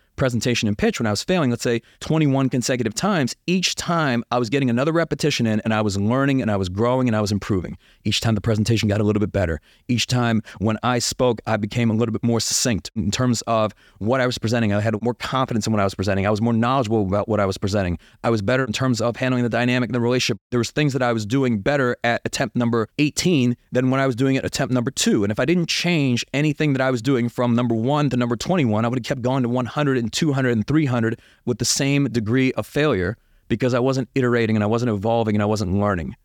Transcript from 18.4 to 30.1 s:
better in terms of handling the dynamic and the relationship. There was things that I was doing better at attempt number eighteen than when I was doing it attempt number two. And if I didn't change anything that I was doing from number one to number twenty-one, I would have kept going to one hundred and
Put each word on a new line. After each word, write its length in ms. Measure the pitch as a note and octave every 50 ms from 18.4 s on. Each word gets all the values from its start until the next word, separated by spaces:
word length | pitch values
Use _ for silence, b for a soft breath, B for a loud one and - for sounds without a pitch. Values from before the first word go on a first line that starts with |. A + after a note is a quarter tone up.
| G2
better 220 | G2+ B2+ C3 C3
in 80 | A#2 G#2+
terms 280 | - C3+ C3 B2 G#2+
of 140 | A2 A#2+ A#2
handling 300 | - C3 B2+ B2+ B2 B2
the 40 | A#2+
dynamic 420 | A2 A#2 B2 B2 B2 B2+ B2+ A2
and 40 | B2+
the 60 | B2
relationship. 400 | A#2 A#2+ B2+ B2+ - - A#2 - _ _
There 80 | - B2
was 140 | A#2 - -
things 220 | D3 D3+ D3 B2+
that 80 | C3+ B2+
I 100 | A#2+ A#2
was 140 | A2+ G#2+
doing 340 | G2+ A#2+ C#3 C3+ B2+ A#2 G#2
better 360 | F#2+ C#3 D3 C#3+ C3 B2 A#2+ - -
at 200 | A#2+ A#2 G#2 -
attempt 320 | B2 - - C#3 G#2+ -
number 320 | B2 A#2+ A#2 A2+ A#2 A2 - _ -
eighteen 580 | D3 D3 - - - F3 F3+ C#3+ A#2+ B2 B2 - _ _
than 200 | - B2+ B2+ C3
when 100 | C3 C3+
I 60 | C3+ C3+
was 80 | B2
doing 180 | A2 C3+ C3+ C3+
it 100 | C3 -
attempt 300 | A#2 - - D3 A#2+ B2+
number 160 | B2+ A#2+ B2+
two. 320 | - - - A#3 A3+ B2 G2+
And 80 | G2+
if 80 | A2 -
I 60 | B2+
didn't 240 | C3+ F3 F3+ E3+ -
change 580 | - - - F3 F3 D#3 C#3+ C3 B2 A#2 - - -
anything 380 | C3+ D3+ D#3 C#3+ - D#3 D3+ C3+
that 80 | B2+
I 100 | C3 C3+
was 120 | C3 A#2+ A2
doing 260 | C3+ C#3 A#2+ A#2+ A#2+
from 260 | - - B2 B2 A#2
number 220 | A#2 B2 A#2+ A#2
one 340 | A2 A2+ C3 D3 D3+ D3+ C#3
to 60 | C3
number 180 | B2 B2 A#2+ A#2+
twenty-one, 500 | A2 - - F3+ F#3 C#3+ A#2 G#2+ G#2+ A2+
I 40 | A#2
would 100 | B2 C3
have 60 | A2
kept 180 | - D3 B2+ A2+
going 220 | B2 C3 C3+ B2
to 40 | A#2
one 180 | A#2+ B2+ B2+
hundred 320 | A2+ - D3+ D3 C#3 C3 B2+
and 100 | A#2 G#2+